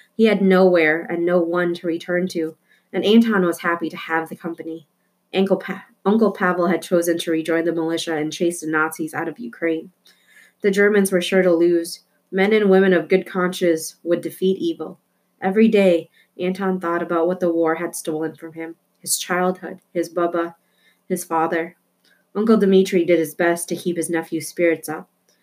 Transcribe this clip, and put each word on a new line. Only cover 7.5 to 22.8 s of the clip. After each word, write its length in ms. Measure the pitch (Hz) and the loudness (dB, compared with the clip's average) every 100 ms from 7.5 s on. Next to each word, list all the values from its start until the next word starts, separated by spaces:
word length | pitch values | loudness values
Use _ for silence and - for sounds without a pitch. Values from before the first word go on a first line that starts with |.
| 165 170 | -2 -2
the 80 | |
militia 420 | 165 160 165 170 156 | -2 -2 -4 -4 -4
and 160 | 156 | -4
chase 300 | - 175 175 | -2 -4 -2
the 60 | 156 | -4
Nazis 460 | 156 156 156 156 | -2 -2 -4 -8
out 140 | 143 165 | -8 -8
of 120 | - | -10
Ukraine. 520 | - - 165 160 185 _ _ _ _ _ _ _ | -14 -6 -4 -4 -8 _ _ _ _ _ _ _
The 100 | 208 | 0
Germans 400 | 190 202 208 190 | 2 4 4 2
were 80 | 180 | 0
sure 220 | 180 190 | 0 2
to 100 | 185 | 4
lose. 500 | 165 175 170 170 - _ _ _ | 4 4 2 -2 -10 _ _ _
Men 220 | 190 202 | 0 2
and 160 | 220 202 | 4 6
women 240 | 190 196 | 6 6
of 160 | 175 156 | 2 2
good 160 | 185 - | 0 0
conscience 720 | 190 180 185 175 160 - - | -4 -4 0 0 0 -4 -10
would 180 | 170 170 | -2 -2
defeat 360 | 165 - 190 190 | -4 -2 -2 0
evil. 440 | 170 156 170 - _ _ _ _ | -2 -6 -10 -14 _ _ _ _
Every 260 | 190 202 220 | -2 4 4
day, 420 | 202 190 170 - _ _ - | 6 4 2 0 _ _ -6
Anton 400 | 180 185 190 185 | -6 -2 -2 -2
thought 240 | 170 170 | -2 -4
about 240 | 165 170 170 | -2 0 0
what 140 | 185 | 0
the 100 | 180 | 0
war 240 | 165 165 165 | 0 0 -2
had 180 | 170 | -6
stolen 420 | - - 156 160 135 | -8 -8 -6 -6 -10
from 180 | 160 | -16
him, 220 | 160 165 - _ _ | -14 -14 -16 _ _
his 180 | 175 - | -8 -6
childhood, 600 | - 180 185 185 180 190 _ | -4 -2 -2 -2 -10 -14 _
his 160 | 180 165 | -6 -4
Bubba, 460 | 170 170 170 170 - _ _ _ _ - | -2 -2 -2 -6 -10 _ _ _ _ -8
his 160 | 180 | -8
father. 540 | - 165 165 170 175 - _ _ _ _ _ 202 | -4 -2 -2 -2 -6 -12 _ _ _ _ _ -2
Uncle 220 | 226 220 | 2 4
Dmitri 480 | 196 190 | 6 4